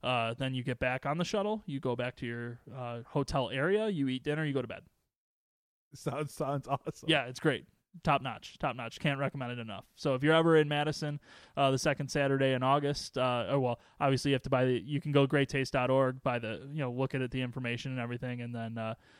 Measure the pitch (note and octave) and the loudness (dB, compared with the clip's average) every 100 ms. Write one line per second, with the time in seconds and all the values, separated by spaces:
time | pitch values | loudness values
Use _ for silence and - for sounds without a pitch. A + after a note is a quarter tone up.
0 | B2 B2 A2+ A#2+ C3+ C3 A#2+ B2 B2+ B2+ | 0 0 0 -2 -4 -2 -4 -2 -2 -2
1 | - D#3 F3 G#3+ G3+ A3 G#3 C#3 C3 A#2+ | -2 -2 0 0 0 -4 -6 -4 -2 -2
2 | B2 - B2 A#2+ A#2 A#2 - C3 B2 A#2 | -4 -6 -8 -6 -8 -10 -14 -12 -10 -10
3 | A#2 D3+ C#3 D3 B2 C3 D#3 G3+ A3 F3+ | -4 -2 0 0 0 0 2 2 2 0
4 | C3+ B2+ C#3+ D3+ D#3 C3+ A#2 F#2+ - _ | 0 -2 -2 -2 0 0 -2 -8 -14 _
5 | _ _ _ _ _ _ _ _ _ C#3+ | _ _ _ _ _ _ _ _ _ -10
6 | - C3 D3+ - C#3 C#3+ B2 C#3 - - | -6 -6 -6 -4 -4 -4 -4 -6 -6 -10
7 | D3+ D3+ B2 B2 D#3+ B2 - _ _ F3 | 0 0 0 -2 0 0 -6 _ _ -8
8 | - C#3+ C3 A2 - - D3 A#2+ A#2 - | 0 0 0 -10 -14 -6 -4 -4 -10 -4
9 | D#3 C#3 C#3 C#3 B2 B2 A2+ G2 - _ | -2 0 -2 -4 -6 -6 -8 -10 -14 _
10 | D#3 B2+ C#3+ D#3+ E3 D#3+ D3+ D3 D3 D3+ | 0 2 6 6 8 6 6 2 0 -2
11 | D3+ D3 - - - - C#3 C3+ D#3+ C#3+ | -4 -6 -12 -20 -12 2 2 4 2 0
12 | C#3 D3 C#3 C3+ C3+ B2+ C3 C#3+ C#3+ C#3+ | -2 0 2 4 4 2 4 4 2 -2
13 | - C3 B2+ B2 G2 C#3 B2+ A#2+ - _ | -6 -2 0 0 0 0 0 -2 -8 _
14 | C#3 C3+ C#3+ C3+ - C3 B2+ B2 G#2+ C#3+ | 2 2 2 0 2 2 4 2 0 -4
15 | D3+ C#3+ C#3 D3 C#3 C#3+ C3+ C3+ B2+ C3 | 2 4 6 4 2 0 -2 0 2 4
16 | C3 C3 C#3 A#2+ A2 G#2+ C3 D3+ C3 B2 | 2 0 -2 -2 -4 -8 -8 -6 -4 -2
17 | C#3 C#3 B2+ B2+ B2+ A#2+ B2 A#2+ C#3 B2+ | -2 -2 -4 -4 -4 -4 -6 -4 -6 -6
18 | A#2+ A#2+ B2+ A#2+ A#2+ A#2+ A2+ A#2 A2 A2+ | -6 -6 -6 -6 -6 -6 -6 -6 -6 -8
19 | _ - | _ -20